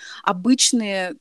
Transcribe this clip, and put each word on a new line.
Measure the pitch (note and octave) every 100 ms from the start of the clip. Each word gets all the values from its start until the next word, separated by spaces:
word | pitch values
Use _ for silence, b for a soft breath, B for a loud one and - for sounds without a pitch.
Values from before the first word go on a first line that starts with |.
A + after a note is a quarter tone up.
| B B
обычные, | - F#3 G3+ B3+ - A#3+ G#3+ G3 F3+ -